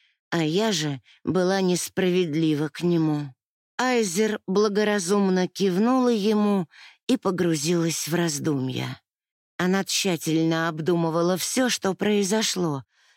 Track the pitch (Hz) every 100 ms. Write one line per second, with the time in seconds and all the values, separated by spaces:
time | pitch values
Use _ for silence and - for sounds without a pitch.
0 | _ _ _ 170 156 180 226 170 151 135
1 | - _ - 170 180 196 185 175 - -
2 | 185 180 175 151 160 147 151 - 175 170
3 | 156 147 143 - _ _ _ - 254 247
4 | 208 170 220 214 - 190 214 202 214 208
5 | 170 202 196 185 180 - 190 180 233 262
6 | 247 226 202 214 208 196 160 - - -
7 | - 262 196 180 175 160 151 175 165 -
8 | - 175 170 143 156 143 131 123 127 131
9 | _ _ _ _ _ - 180 196 185 -
10 | 196 170 165 160 160 165 165 156 156 170
11 | 165 165 175 185 - - 247 - 190 180
12 | 202 208 190 220 208 185 170 139 - _
13 | _